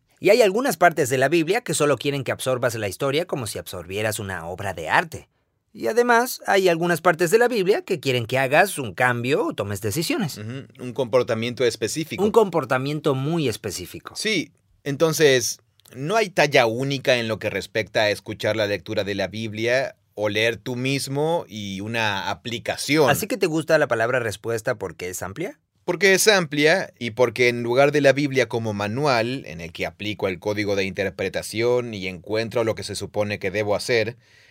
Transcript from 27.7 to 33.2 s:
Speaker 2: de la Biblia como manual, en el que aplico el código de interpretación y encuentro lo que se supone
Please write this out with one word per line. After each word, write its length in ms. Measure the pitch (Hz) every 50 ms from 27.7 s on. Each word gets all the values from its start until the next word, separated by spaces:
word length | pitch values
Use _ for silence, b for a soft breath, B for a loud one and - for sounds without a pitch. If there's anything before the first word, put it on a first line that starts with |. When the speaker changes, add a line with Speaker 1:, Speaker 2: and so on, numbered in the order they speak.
| 120 127 139 143 143
Speaker 2:
de 80 | 151
la 120 | 139 139 135
Biblia 360 | 139 147 139 135 131 117 113
como 240 | - 117 117 110 104
manual, 680 | 101 104 104 107 131 147 147 127 117 113 120 127 135 -
en 140 | 53 78 85
el 100 | 87 85 -
que 140 | - 95
aplico 400 | 82 80 _ 101 104 104 - -
el 140 | 98 92 85
código 340 | - 104 107 104 107 101 101
de 100 | 98 98
interpretación 1120 | 95 90 101 98 98 - - 98 95 87 90 - - - 107 117 120 123 123 120 120 110
y 140 | 101 92 95
encuentro 560 | 92 87 82 - 107 110 113 113 104 123 117
lo 100 | 110 104
que 80 | - 98
se 140 | - 101
supone 420 | - 101 85 - 101